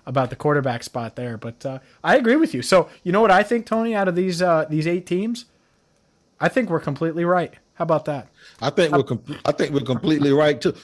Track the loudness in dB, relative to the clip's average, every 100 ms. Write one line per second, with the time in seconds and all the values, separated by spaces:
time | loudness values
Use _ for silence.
0 | -6 -2 -2 -2 0 0 0 -4 -8 -10
1 | -10 -8 -10 -10 -12 -10 -10 -12 _ _
2 | 2 4 4 4 2 -2 2 4 2 -4
3 | -2 2 6 6 4 0 -2 -2 0 0
4 | 0 0 -2 0 2 2 2 -2 0 -2
5 | -2 -4 -2 -6 -12 _ _ _ _ _
6 | _ _ _ -4 -2 0 -2 -2 -4 -4
7 | -4 -2 0 0 -2 -10 _ -6 -2 0
8 | -2 -8 -10 _ -20 -6 -4 0 2 2
9 | 0 -4 -8 -8 -4 -2 0 -2 -2 -4
10 | 0 2 2 4 2 2 -2 -4